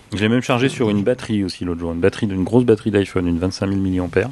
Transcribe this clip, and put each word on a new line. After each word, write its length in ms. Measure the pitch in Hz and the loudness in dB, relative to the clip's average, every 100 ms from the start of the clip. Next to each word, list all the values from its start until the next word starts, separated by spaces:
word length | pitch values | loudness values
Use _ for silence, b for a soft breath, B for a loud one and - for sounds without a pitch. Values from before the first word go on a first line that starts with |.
| - | -10
Je 60 | 92 | -2
l'ai 100 | 107 | 0
même 120 | 120 | 0
chargé 280 | 120 123 131 | 0 0 0
sur 200 | - 117 | 0 0
une 140 | 104 | 2
batterie 400 | 98 123 - 107 | 0 -2 -2 -2
aussi 220 | 98 - 90 | -2 -4 -6
l'autre 140 | 85 | -4
jour, 100 | 85 | -4
une 80 | 82 | 0
batterie 280 | 92 - 110 | 0 0 -2
d'une 160 | 95 | 0
grosse 200 | 92 120 123 | 2 4 4
batterie 260 | 110 - | 2 2
d'iPhone, 360 | 104 98 - 90 | 0 0 0 0
une 120 | 85 | 0
vingt-cinq 280 | 92 - 98 | -2 -2 -2
mille 120 | 98 | -2
milliampères. 500 | 95 92 87 - 110 | -2 -2 0 0 -2